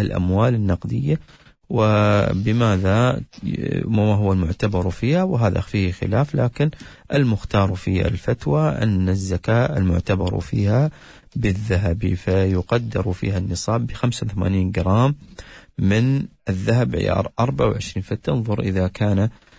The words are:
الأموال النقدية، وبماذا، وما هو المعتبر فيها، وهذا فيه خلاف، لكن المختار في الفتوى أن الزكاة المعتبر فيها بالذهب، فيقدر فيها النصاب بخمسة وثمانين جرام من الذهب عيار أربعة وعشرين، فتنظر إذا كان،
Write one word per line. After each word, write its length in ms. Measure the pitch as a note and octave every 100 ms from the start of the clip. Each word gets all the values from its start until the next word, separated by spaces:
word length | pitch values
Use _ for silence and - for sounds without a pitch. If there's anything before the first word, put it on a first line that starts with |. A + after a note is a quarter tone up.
الأموال 540 | G2+ F2+ F2+ F#2+ A#2+
النقدية، 680 | A#2+ G2 F#2 - A#2 C#3 D#3+ - - - _ -
وبماذا، 1500 | A#2+ G#2+ G#2+ G#2 G#2 - F#2 G#2+ A#2 A2+ F#2 F#2+ G#2+ B2 - - - - - - G1+
وما 300 | - A2 G#2+
هو 180 | G#2 G2+
المعتبر 580 | F#2+ E2 - G#2+ F#2+ F2+
فيها، 320 | E2 A#2+ E3+
وهذا 380 | F#3 B2 G#2+ F2+
فيه 320 | - G#2+ F#2
خلاف، 420 | F2+ F2+ G#2+ C#3+
لكن 360 | C#3+ B2 - D3 - - - -
المختار 600 | C#3+ C3 G#2 - G#2 G2
في 320 | F#2 - F#2 -
الفتوى 640 | F2 - A#2 D3+ D3 D#3
أن 400 | - A2+ F#2+ F#2
الزكاة 680 | F#2+ F#2+ F2+ - A#2 B2+ C#3+
المعتبر 640 | F#2 F2 - F#2+ F2+ G2+
فيها 500 | - A2 G2+ A#2 D3+ - - - - -
بالذهب، 760 | A2+ F#2+ G#2+ F#2 G2 E2 G2+
فيقدر 1000 | F#2 - F#2+ F#2+ F#2 - A#2+ A#2 - G#2+
فيها 260 | F2+ G2 G2
النصاب 480 | F#2+ F2 - A#2 A#2+
بخمسة 400 | - B2 - A2
وثمانين 440 | G2+ F#2+ G2 F#2
جرام 440 | F#2 F#2 G#2 C3 D3 - - - - - -
من 480 | G2 G#2+ B2+ C#3 - _ -
الذهب 480 | F#2 G2+ A#2 B2 -
عيار 360 | - F#2 - -
أربعة 280 | B2 C3+ A2+
وعشرين، 340 | G#2+ - -
فتنظر 580 | F#2+ - - C#3 A2+ G#2
إذا 280 | G2 F#2 F#2
كان، 400 | - G#2 G2 A2 - _